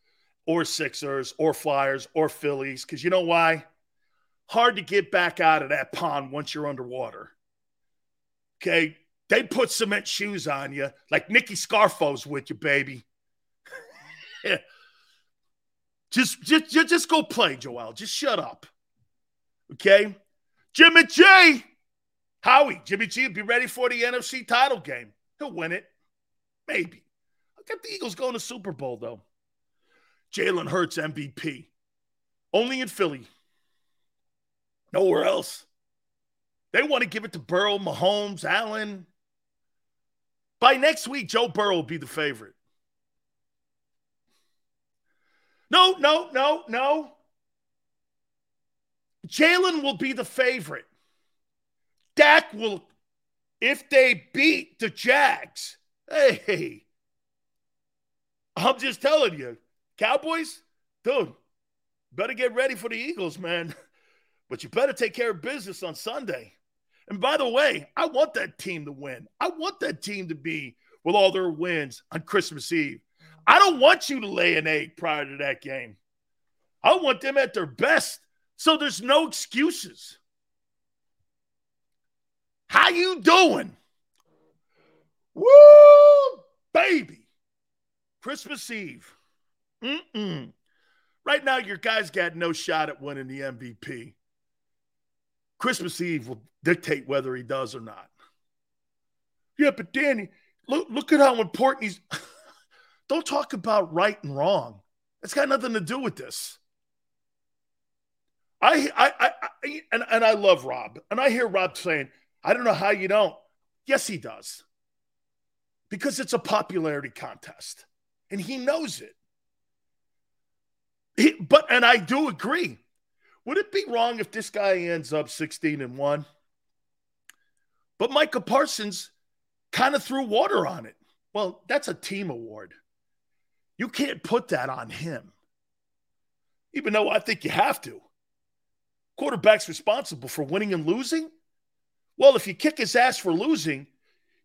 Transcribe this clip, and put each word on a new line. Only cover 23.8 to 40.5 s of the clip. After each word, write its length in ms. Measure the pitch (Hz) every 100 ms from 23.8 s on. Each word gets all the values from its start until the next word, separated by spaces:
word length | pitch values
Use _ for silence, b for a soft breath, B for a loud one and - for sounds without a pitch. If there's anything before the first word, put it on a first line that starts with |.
| 247
the 160 | 240 240
N 80 |
F 100 | 247
C 200 | 233 262
title 360 | 226 233 269 226
game. 320 | 151 123 107 _ _ -
He'll 120 | 285
win 200 | 170 165
it. 160 | 185 - _ _ _ _ _ _ _ -
Maybe. 360 | 208 175 - _ _ _ _ _ _
I 60 | -
got 140 | 453
the 100 | 453
Eagles 220 | 403 247
going 200 | 175 254
to 60 | 233
Super 320 | - 247 190
Bowl, 260 | 139 135 117
though. 240 | 117 110 _ _ _ _ _ _ _ _ _ _ _
Jalen 380 | - 196 180 -
Hurts 300 | 180 160 165
M 140 | 156
V 160 | 139 143
P. 400 | - 160 127 - _ _ _ _ _ _ _ _
Only 280 | 196 247 262
in 80 | 233
Philly. 360 | - 175 135 113 _ _ _ _ _ _ _ _ _ _ _ _ _ _ _ _
Nowhere 340 | 170 190 160 -
else. 400 | - - - - _ _ _ _ _ _ _ _ _ _
They 100 | 208
want 180 | 302 254
to 80 | 220
give 160 | 214 208
it 80 |
to 60 | 165
Burrow, 400 | 120 180 208 202
Mahomes, 640 | 180 135 185 208 208 180 -
Allen. 640 | 196 220 214 208 196 170 _ _ _ _ _ _ _ _ _ _ _ _ _ _